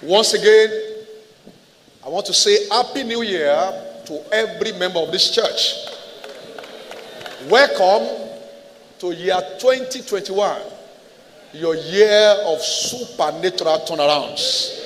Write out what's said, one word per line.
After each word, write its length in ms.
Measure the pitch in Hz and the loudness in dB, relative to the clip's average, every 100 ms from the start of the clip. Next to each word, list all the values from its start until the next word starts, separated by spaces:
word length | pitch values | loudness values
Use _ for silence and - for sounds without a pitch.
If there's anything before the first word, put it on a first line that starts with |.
Once 320 | 143 196 214 | 2 2 2
again, 360 | 214 196 220 220 - - - - - - _ - - _ _ _ _ | 2 6 6 6 -2 -8 -12 -16 -20 -20 _ -20 -20 _ _ _ _
I 60 | 131 | -8
want 160 | 170 196 | -6 -2
to 80 | |
say 340 | 180 208 208 208 | 2 4 4 4
Happy 340 | 220 247 285 | 0 0 -4
New 180 | 240 233 | -4 -4
Year 800 | 226 185 147 147 190 - - - - | -2 -2 2 2 0 -4 -12 -16 -12
to 260 | 151 - | -12 -4
every 380 | 214 220 180 208 | -2 -2 -4 -6
member 260 | 185 180 175 | -2 -2 -2
of 120 | 160 | -4
this 180 | 180 - | 0 0
church. 420 | - 208 - - - - - - - - - - - - - - - - - - - 135 | 4 2 2 -2 -2 -10 -14 -18 -18 -18 -18 -16 -16 -16 -18 -16 -18 -16 -16 -16 -14 2
Welcome 800 | 220 285 - 185 208 226 - - - - - - - - - | 4 6 4 4 4 0 -8 -10 -14 -18 -20 -20 -20 -20 -10
to 120 | 180 | -8
year 260 | 170 175 180 180 - | -4 0 0 -2 0
twenty 420 | 247 254 - 262 | 2 2 -2 -8
twenty-one, 600 | - 202 - 190 196 131 98 - - - - - - - - | -6 -6 -2 0 0 -2 -8 -16 -20 -20 -20 -20 -20 -20 -20
your 220 | 151 165 160 | -6 -2 -2
year 600 | 151 190 214 208 208 202 190 | -2 4 6 8 8 6 2
of 140 | 156 | -2
supernatural 1200 | - - - 247 240 - 156 156 175 180 160 156 | -2 -4 -4 -6 -10 -2 -2 0 -2 -2 0 0
turnarounds. 1000 | 160 160 147 147 120 - - - - - | -2 0 2 2 0 -4 -4 -2 -4 -8